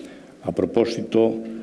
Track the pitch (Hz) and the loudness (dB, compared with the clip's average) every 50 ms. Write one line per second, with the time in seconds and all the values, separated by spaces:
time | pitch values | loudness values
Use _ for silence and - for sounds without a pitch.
0 | - - - - - - - - - - 90 - 92 87 - - - - - 110 | -16 -16 -18 -20 -20 -20 -20 -10 -8 -6 -2 -2 -2 0 2 2 2 2 0 -4
1 | 104 - - 113 113 113 113 - - - - - | -4 0 4 4 4 4 2 -2 -6 -8 -10 -12